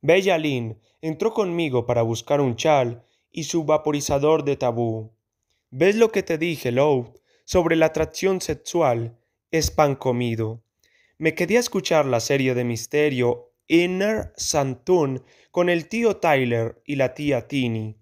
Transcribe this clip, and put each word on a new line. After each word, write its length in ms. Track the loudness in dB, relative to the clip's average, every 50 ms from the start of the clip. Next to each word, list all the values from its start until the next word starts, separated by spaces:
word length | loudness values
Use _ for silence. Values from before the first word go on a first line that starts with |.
Bella 360 | 4 4 4 4 4 2 0 2
Lynn 400 | 0 -2 -2 -2 -4 -6 -10 _ _ _ _ _
entró 340 | -8 -8 -6 -2 -4 -2 0
conmigo 500 | 0 -2 -2 -2 -2 -2 0 0 -2 0
para 180 | 0 0 0
buscar 380 | 0 0 -2 -6 -2 -2 0 2
un 140 | 2 0 -2
chal 480 | -2 0 2 2 2 2 0 -4 -10 _ _ _ _ _ _
y 120 | _ -10 -8
su 200 | -4 -4 -4 0
vaporizador 800 | 2 0 2 2 0 -2 -2 -2 -2 -2 2 2 2 2 2 2
de 120 | -2 -2
tabú. 540 | 0 0 -2 0 0 -2 -2 -4 -6 -10 -14 _ _ _ _ _ _ _ _ _ _ _ _
«¿Ves 260 | -2 2 2 2 4
lo 160 | 4 2 2
que 100 | 2 -2
te 160 | -2 -2 -2 -2
dije, 320 | -2 -4 -4 -4 -4 -2
Loud, 360 | 0 2 2 2 2 0 -2 -6 _ -20 _ _ _ _ _
sobre 300 | -2 0 2 2 4 4
la 120 | 4 2
atracción 540 | 2 2 -2 -4 -4 -4 -4 -2 -2 0 -2
sexual? 800 | -2 -6 -8 -8 _ -4 -2 0 2 2 2 0 -2 -8 -10 _ _ _ _ _ _ _
Es 220 | -2 0 0 0
pan 240 | 2 2 2 2 2
comido». 680 | 0 -2 -2 0 0 0 -2 -2 -2 -4 -6 -6 -12 _ _ _ _ _ _ _ _ _ _ _ _
Me 160 | -2 -2 0
quedé 220 | 0 -2 2 2
a 40 | 0
escuchar 460 | 0 0 -4 -4 -2 2 2 2 2
la 140 | 2 0 -2
serie 340 | 0 0 0 0 2 0 0
de 80 | 0
misterio 840 | -2 -2 -4 -6 -8 -4 0 0 2 2 2 2 0 0 0 -2 -8 _ _ _ _
Inner 680 | _ 2 2 4 2 0 -2 -2 -2 -2 -4 -6 -8 _
Sanctum 840 | -10 -6 -2 -2 0 0 -2 -4 -8 _ 2 2 2 2 0 -2 -6 -10 _ _ _ _ _
con 180 | _ 0 2 2
el 200 | 2 0 -2 -4
tío 280 | -4 0 0 0 0
Tyler 640 | 2 2 2 4 4 2 0 0 -2 -2 -4 -6 _ _
y 100 | -8 -2
la 160 | 0 0 -2
tía 360 | -2 -4 -2 -2 -2 -2 -2 -4
Tini. 480 | -2 -2 -2 0 -2 -4 -6 -8 -12 _